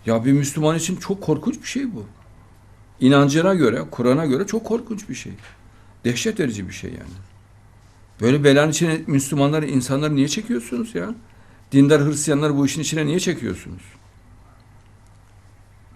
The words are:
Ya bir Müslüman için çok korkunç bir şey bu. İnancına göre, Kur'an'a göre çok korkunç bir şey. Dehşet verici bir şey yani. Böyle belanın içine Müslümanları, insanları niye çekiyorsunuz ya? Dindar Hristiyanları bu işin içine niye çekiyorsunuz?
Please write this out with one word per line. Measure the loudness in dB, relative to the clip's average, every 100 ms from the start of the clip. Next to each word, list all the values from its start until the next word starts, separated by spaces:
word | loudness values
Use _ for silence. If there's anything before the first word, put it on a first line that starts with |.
Ya | 0 0
bir | 4
Müslüman | 2 2 0 0 0
için | -4
çok | -6 -6 -6
korkunç | -2 -2 -2 -6
bir | -8
şey | -6 -6
bu. | -8 -14 -20 -20 -20 -20 -20 -20 -20 -20 0
İnancına | 4 6 4 4 2
göre, | 4 2 2 -6
Kur'an'a | -2 2 2
göre | 2 -2 -2
çok | -4
korkunç | -4 -6 -6 -12 -10
bir |
şey. | -14 -12 -16 -20 -20 -20 -20 -20 -6
Dehşet | -4 -2 -4 -2
verici | -4 -4 -10
bir |
şey | -10 -12
yani. | -12 -16 -18 -20 -20 _ -20 -20 -20 -20 -20 -20 -2
Böyle | 2 4
belanın | 6 6 4
içine | 2 0 -2 0
Müslümanları, | -2 0 0 2 0 0
insanları | -2 0 -2 0
niye | 0 0
çekiyorsunuz | -2 -4 -6 -4 -6 -6
ya? | -6 -8 -10 -16 -20 -20 -20 0
Dindar | 4 6 6
Hristiyanları | 4 0 0 0 2 2
bu |
işin | 0 -2
içine | -4 -2
niye | -2 -2
çekiyorsunuz? | -2 -4 -6 -8 -12 -16 -18 -20 -20 -20 -20 -20 -20 -20 -20 -20 -20 -20 -20 -20 -20 -20 -20 -20 -20 -20 -20